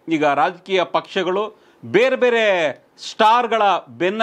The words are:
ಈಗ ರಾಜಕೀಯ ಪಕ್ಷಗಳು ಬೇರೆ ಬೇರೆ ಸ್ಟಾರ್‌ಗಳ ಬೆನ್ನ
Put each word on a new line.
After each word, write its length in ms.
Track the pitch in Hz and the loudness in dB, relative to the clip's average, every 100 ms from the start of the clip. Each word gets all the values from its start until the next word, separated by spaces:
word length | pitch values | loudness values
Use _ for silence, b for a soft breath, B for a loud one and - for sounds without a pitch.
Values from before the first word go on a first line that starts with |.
| - | -6
ಈಗ 160 | 160 | 0
ರಾಜಕೀಯ 600 | 147 143 170 175 - 190 | 0 2 -2 -4 -4 -2
ಪಕ್ಷಗಳು 760 | 170 165 - 196 175 190 214 b b b | -2 -4 -4 -4 -2 -4 -6 b b b
ಬೇರೆ 320 | 117 165 262 254 | -2 2 2 2
ಬೇರೆ 560 | 247 233 214 180 151 - _ - - | 0 2 2 0 -2 -4 _ -20 -14
ಸ್ಟಾರ್‌ಗಳ 520 | - 220 233 233 220 202 170 139 | 0 2 4 0 0 0 0 -4
ಬೆನ್ನ 340 | 117 180 220 | -4 -4 -2